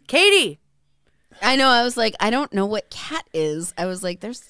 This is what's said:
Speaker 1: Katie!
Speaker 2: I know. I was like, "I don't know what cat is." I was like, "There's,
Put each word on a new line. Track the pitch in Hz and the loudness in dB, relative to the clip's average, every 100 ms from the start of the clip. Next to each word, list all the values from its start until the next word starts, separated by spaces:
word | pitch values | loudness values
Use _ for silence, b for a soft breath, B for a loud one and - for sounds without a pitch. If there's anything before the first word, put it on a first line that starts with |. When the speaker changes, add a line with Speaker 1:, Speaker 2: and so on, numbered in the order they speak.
| - | -2
Speaker 1:
Katie! | 302 392 403 233 147 _ _ _ _ _ _ _ - | 2 4 4 2 -4 _ _ _ _ _ _ _ -4
Speaker 2:
I | 208 262 | 0 4
know. | 269 | 4
I | 240 | 4
was | 240 240 | 2 0
like, | 220 - | -2 0
"I | 208 | 0
don't | 247 294 | 0 -2
know | 202 202 | -2 -2
what | 214 - | -4 -8
cat | - - 320 - | -14 -10 -8 -6
is." | 165 156 151 175 - | -4 -2 -4 -6 -6
I | 180 | -6
was | 185 | -6
like, | 185 175 | -8 -8
"There's, | 208 247 - | -10 -12 -16